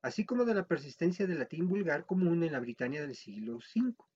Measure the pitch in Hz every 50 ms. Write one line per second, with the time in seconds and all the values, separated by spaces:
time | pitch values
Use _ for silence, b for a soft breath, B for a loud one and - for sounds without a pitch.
0 | - 127 - - 214 - 247 240 247 233 220 202 180 - 175 147 139 143 - -
1 | 170 175 180 - 202 185 180 156 127 - - 160 175 185 185 202 202 165 147 147
2 | 143 - 185 185 185 170 170 170 165 160 147 131 120 120 117 _ 123 123 139 151
3 | 147 143 127 - - - 101 104 107 113 117 117 - - - 226 247 254 233 _
4 | - _ _